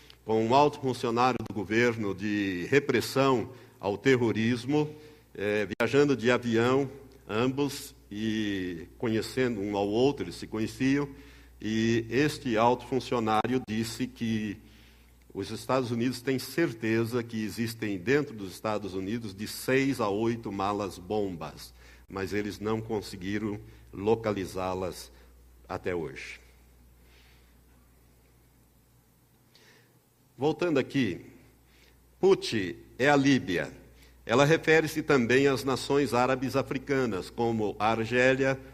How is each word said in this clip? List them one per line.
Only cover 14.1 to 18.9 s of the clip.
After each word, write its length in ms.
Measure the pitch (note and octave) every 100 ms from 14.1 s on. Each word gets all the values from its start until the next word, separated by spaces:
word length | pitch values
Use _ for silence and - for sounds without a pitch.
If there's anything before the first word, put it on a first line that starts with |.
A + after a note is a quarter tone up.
| - A2+ A2 G#2+ D#2+ - - - - - _ -
os 160 | F#2+ G2
Estados 400 | A2 - C3 A#2
Unidos 300 | A#2+ B2 A#2
têm 180 | C#3+ C3
certeza 840 | - - E3+ - A2+ A2+ A2+ B2
que 200 | A2+ A2
existem 540 | G#2+ A2 A2+ A2+ G#2+ F#2+
dentro 380 | F2+ D3 C3+
dos 180 | A2 F#2+
Estados 400 | - A2 G#2+ G2+